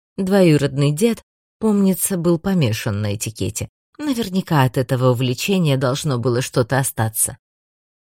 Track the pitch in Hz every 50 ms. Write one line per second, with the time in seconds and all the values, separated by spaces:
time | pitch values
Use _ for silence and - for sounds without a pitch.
0 | _ _ _ - 190 185 196 202 185 170 151 147 147 139 131 135 143 143 147 147
1 | 208 233 226 - - _ _ _ _ _ _ - - 220 208 202 196 190 185 -
2 | - - 196 180 160 175 170 160 - 196 196 180 151 113 107 - - 113 101 101
3 | 107 104 104 107 - 117 110 - 98 92 104 - - - _ _ _ _ _ -
4 | 294 302 269 226 226 190 180 190 180 - 175 147 131 127 - 147 127 - 135 123
5 | 127 127 123 113 131 123 127 - - - 202 190 175 151 139 131 139 131 131 139
6 | - 156 135 120 117 131 120 120 127 - - 139 123 - 139 131 135 - - -
7 | 113 110 107 - - - - - _ _ _ _ _ _ _ _ _ _ _ _